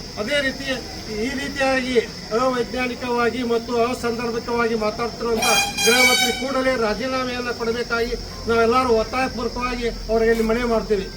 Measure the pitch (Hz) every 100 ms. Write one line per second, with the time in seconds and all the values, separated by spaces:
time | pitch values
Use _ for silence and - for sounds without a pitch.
0 | - 196 214 285 277 262 277 254 - -
1 | - 214 247 269 277 277 269 262 254 247
2 | - - - 220 262 247 208 247 254 254
3 | 254 240 233 240 233 226 233 240 233 254
4 | 233 226 226 226 247 233 233 226 214 214
5 | 233 - 226 226 240 807 807 - 208 762
6 | - 247 - - 254 262 262 254 220 202
7 | 262 262 254 247 247 226 226 233 220 233
8 | 233 226 - - 214 226 226 254 262 226
9 | 220 262 262 220 233 247 247 247 233 -
10 | - 226 226 226 220 233 233 226 214 202
11 | 180